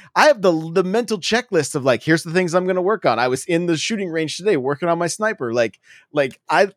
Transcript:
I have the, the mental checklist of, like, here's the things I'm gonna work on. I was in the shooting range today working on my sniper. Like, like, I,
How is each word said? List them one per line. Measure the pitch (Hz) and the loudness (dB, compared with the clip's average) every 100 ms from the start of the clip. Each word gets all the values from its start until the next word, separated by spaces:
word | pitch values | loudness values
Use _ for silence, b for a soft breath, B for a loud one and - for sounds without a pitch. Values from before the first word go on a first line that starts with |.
| B | B
I | 180 294 | 4 4
have | 240 | 4
the, | 185 160 160 | 2 2 0
the | 170 | -2
mental | 185 220 233 214 | 0 -2 -2 -4
checklist | - 226 247 175 139 | -2 -2 0 -2 -2
of, | 151 | 0
like, | 131 113 | 0 2
here's | - 160 | 2 0
the | 165 | 0
things | 175 180 | -2 0
I'm | 175 185 | 0 0
gonna | 185 | 0
work | 185 113 | 0 0
on. | 147 110 | 0 2
I | 127 | 0
was | 127 | -2
in | - 170 175 | -2 -2 0
the | 156 | -2
shooting | - 220 185 | -2 -4 -4
range | 160 156 - | -4 -4 -4
today | 196 160 | -2 0
working | 127 143 175 | 0 -2 -2
on | 170 | -2
my | 170 | -2
sniper. | - 214 208 123 | -2 -4 -4 -2
Like, | 117 113 - b b b | 0 0 -4 b b b
like, | 147 135 - - | -2 -2 -4 -2
I, | 156 196 | 2 2